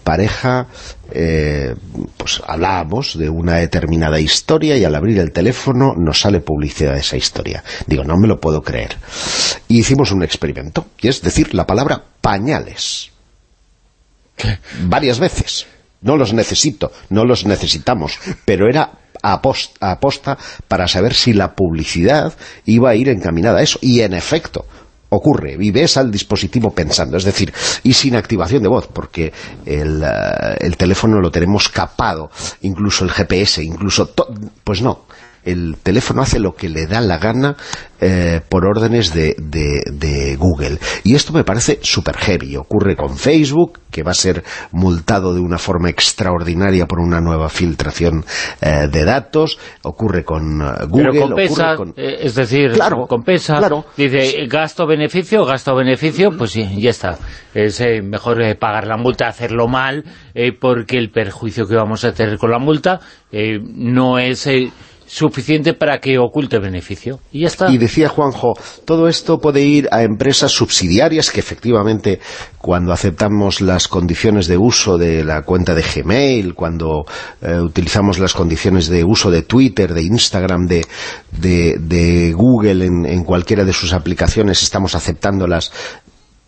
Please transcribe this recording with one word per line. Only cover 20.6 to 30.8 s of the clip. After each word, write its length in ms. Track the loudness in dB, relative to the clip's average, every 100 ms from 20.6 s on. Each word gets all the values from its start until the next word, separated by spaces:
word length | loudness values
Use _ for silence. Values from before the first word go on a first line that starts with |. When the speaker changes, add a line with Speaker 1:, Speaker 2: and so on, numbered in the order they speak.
| -4
Speaker 1:
para 200 | -2 0
saber 260 | 2 2
si 180 | 2 2
la 200 | 2 2
publicidad 800 | 0 -2 -2 -4 0 2 2 0 -6 -18 -6 2
iba 240 | 4 6
a 60 | 4
ir 120 | 2
encaminada 500 | 0 0 0 2 4
a 20 |
eso, 160 | 2 0
y 180 | 2 2
en 120 | 2 -2
efecto, 500 | -2 -4 -4 -10 -12 -20 -20 _ -2
ocurre, 480 | 0 2 2 -2 -2
y 100 | 0
ves 280 | 2 2 2
al 120 | 0
dispositivo 640 | -2 -2 -2 0 0 0
pensando, 440 | 0 -2 -2 0 0
es 60 |
decir, 300 | 0 0 -2 -4 -6 0
y 100 | 2
sin 220 | 4 2 0
activación 480 | 0 -2 0 2
de 60 | 2
voz, 180 | 2 -2
porque 440 | -10 -8 -6 -6 -8 -16 -14
el, 380 | -6 -4 -2 -2
eh, 520 | -2 -2 -2 -2 -2 -2
el 140 | -2
teléfono 440 | 0